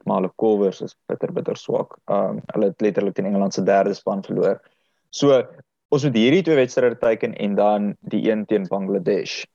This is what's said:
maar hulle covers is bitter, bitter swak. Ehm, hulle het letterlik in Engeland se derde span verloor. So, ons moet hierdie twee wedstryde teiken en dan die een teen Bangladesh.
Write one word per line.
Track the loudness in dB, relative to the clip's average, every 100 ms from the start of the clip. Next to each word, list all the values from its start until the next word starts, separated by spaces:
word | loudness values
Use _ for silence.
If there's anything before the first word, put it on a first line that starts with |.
| -2
maar | -2
hulle | -2 -2
covers | 0 2 2 -2
is | -10 -14 -8
bitter, | -6 -4
bitter | -4 -6 -6
swak. | -4 -4 -4 -10 -4
Ehm, | -2 -2 -4 -6
hulle | -2 -2
het | 0
letterlik | -2 0 -2 -2
in | -2
Engeland | 0 0
se | 0
derde | 2 2 2
span | 0 -4 -6
verloor. | -4 -2 0 -2 _ _ _ _ _
So, | -2 4 4 2 -10 _ _ _
ons | -2
moet | 0 2
hierdie | 4 4
twee | 4 2
wedstryde | 2 2 0 2
teiken | 0 0 -2
en | -4 -2 2
dan | 2 2 0 -6 -6
die | -2 0
een | 0 0
teen | -2 0
Bangladesh. | -4 -2 -2 0 -2 -2 -10 -14